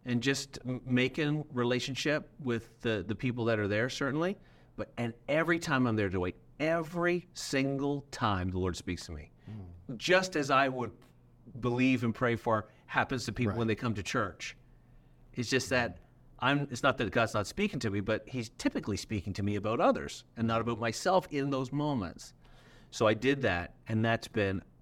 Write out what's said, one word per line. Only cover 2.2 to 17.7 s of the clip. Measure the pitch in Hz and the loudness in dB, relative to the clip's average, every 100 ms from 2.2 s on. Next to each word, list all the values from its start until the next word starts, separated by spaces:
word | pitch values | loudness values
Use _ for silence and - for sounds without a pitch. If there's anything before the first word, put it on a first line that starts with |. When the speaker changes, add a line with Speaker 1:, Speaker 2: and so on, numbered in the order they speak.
| 147 - | -4 -10
Speaker 1:
with | 131 117 - - | -4 -4 -4 -6
the, | 120 110 87 | -2 -2 -2
the | |
people | 107 127 120 | -4 -4 -2
that | 117 113 | 0 2
are | 104 | 2
there, | 104 123 | 2 0
certainly. | - 139 139 170 208 - - - - | -2 -2 0 -2 -4 -12 -20 -20 -12
But, | 107 - | -12 -6
and | 120 113 - | -6 -6 -2
every | 147 165 170 | 0 2 0
time | 170 139 127 | 0 2 2
I'm | 110 | 2
there | 101 | 2
to | 92 | 0
wait, | 90 - - - | -2 -4 -16 -4
every | 151 170 156 175 175 175 - | 0 0 -2 0 2 0 -2
single | - - 139 135 139 143 143 - | -12 -4 0 0 0 0 -2 -6
time | - 113 98 92 | -2 0 2 0
the | 92 | 0
Lord | 92 87 | 0 -2
speaks | - 90 - | -6 -6 -6
to | |
me, | 82 73 - - | -12 -14 -18 -14
Speaker 2:
Mm. | 107 90 85 - 117 | -14 -14 -16 -12 -6
Speaker 1:
just | - 180 185 160 | 4 4 4 -2
as | 139 | 2
I | 135 139 | 4 4
would | 127 117 - - - - - - 123 | 0 -6 -8 -20 -20 -20 -20 -18 -4
believe | 123 120 127 127 | -2 4 4 4
and | 117 | 2
pray | 107 123 117 | 0 0 0
for | - 110 104 - - | 2 2 0 -14 -4
happens | - 120 131 117 | -2 0 -2 -4
to | |
people | 104 117 | -2 0
Speaker 2:
Right. | 104 | 0
Speaker 1:
when | 113 | 0
they | 107 | 0
come | 127 | -2
to | 104 | -4
church. | 95 135 101 80 - - - - - - - - - | -2 -2 -2 -6 -14 -14 -20 -20 -20 -20 -20 -20 -16
It's | - 117 | -8 0
just | 131 - | 0 2
that | 127 120 - | 0 0 -4
Speaker 2:
Mm-hmm. | - - - - | -18 -20 -20 -2
Speaker 1:
I'm, | 123 143 143 | 2 2 0
it's | 123 | 0
not | 139 127 | 2 2
that | 110 | 0
God's | 104 113 | 2 2
not | 110 101 | 2 -2
speaking | - 202 | -2 -2